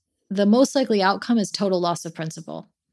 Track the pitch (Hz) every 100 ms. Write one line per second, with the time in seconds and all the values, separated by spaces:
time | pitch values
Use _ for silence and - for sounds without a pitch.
0 | _ _ - 196 202 233 277 277 262 208
1 | 190 196 - 233 - - 202 185 175 165
2 | 165 165 160 165 - 165 - _ _